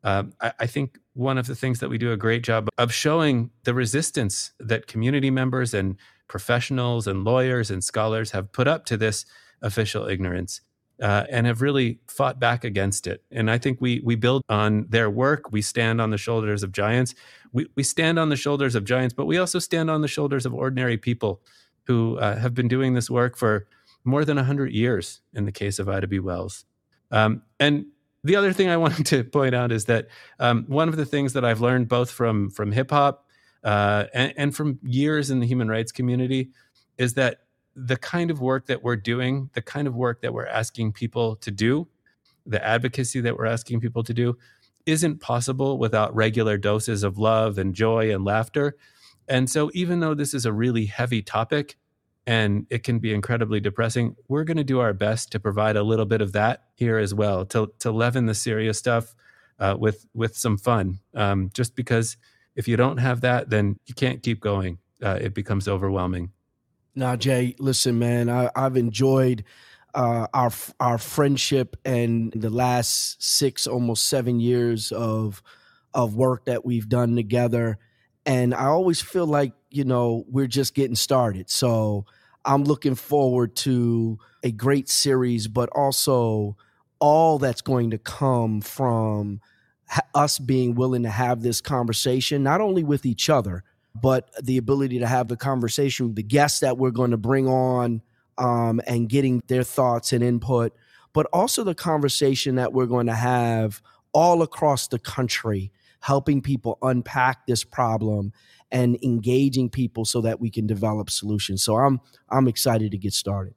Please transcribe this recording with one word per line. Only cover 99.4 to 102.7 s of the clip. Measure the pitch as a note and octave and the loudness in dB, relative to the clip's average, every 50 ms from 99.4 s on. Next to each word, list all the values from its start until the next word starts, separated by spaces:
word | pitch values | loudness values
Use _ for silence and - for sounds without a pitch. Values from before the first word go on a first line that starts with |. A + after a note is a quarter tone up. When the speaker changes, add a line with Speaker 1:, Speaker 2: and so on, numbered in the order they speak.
| - - | 0 0
Speaker 2:
their | C3 B2+ B2 | 0 0 0
thoughts | - - - C3 B2 A#2+ A#2 - - - | -2 0 0 2 2 2 0 -2 0 0
and | A#2+ A#2+ | 2 2
input, | B2 A#2+ A#2 A2+ - C3 A#2+ A#2 A2 _ _ _ _ _ - _ _ _ | 2 0 0 0 0 0 0 0 -2 _ _ _ _ _ -20 _ _ _
but | D#3 D#3 - - | 0 0 2 2
also | F3 G3 C#4+ - - A#3 | 0 2 2 0 -2 -2
the | F#3+ E3 | -2 -4
conversation | - - F3 D#3+ D3+ C#3+ C#3 - - D3+ C3+ C3+ C3 - C#3+ B2+ | -2 -2 0 0 2 2 0 0 2 2 2 2 2 0 0 0
that | C3 B2 - | 0 0 0